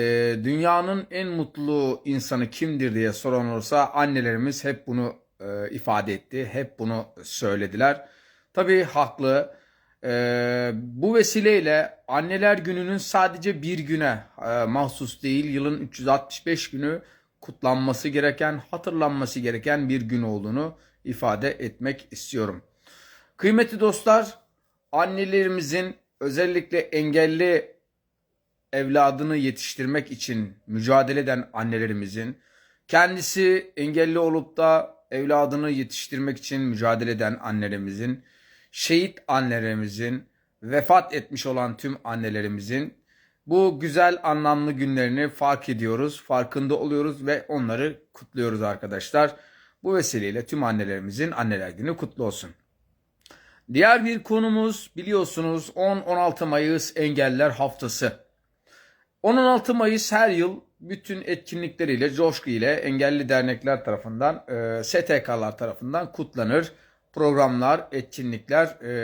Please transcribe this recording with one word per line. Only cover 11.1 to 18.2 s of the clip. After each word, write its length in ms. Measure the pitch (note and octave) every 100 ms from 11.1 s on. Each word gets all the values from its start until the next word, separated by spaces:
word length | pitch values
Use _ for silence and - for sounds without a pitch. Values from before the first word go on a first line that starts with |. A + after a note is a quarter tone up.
| A3+
vesileyle 840 | G#3 A3 G#3 G3+ D#3 D3+ - - -
Anneler 500 | C3+ E3+ F#3+ G3+ G3+
Günü'nün 400 | E3+ F3+ F3+ G3
sadece 640 | - G3 F#3 E3+ F#3 E3
bir 180 | D3+ F3+
güne, 440 | C#3+ D#3 D3 A2 - - A2+
e, 200 | A#2+ A2+
mahsus 580 | C3 C#3 - C3 -
değil, 220 | C3+ C3+ D3
yılın 360 | C#3 C#3 D3
üç 180 | A#2+ -
yüz 80 | B2+
altmış 380 | C#3 - - E3+
beş 240 | D#3+ -
günü 320 | C3+ C#3+ E3 - _ _ _
kutlanması 680 | - - B2+ C3 C3 B2 D#3
gereken, 520 | C#3+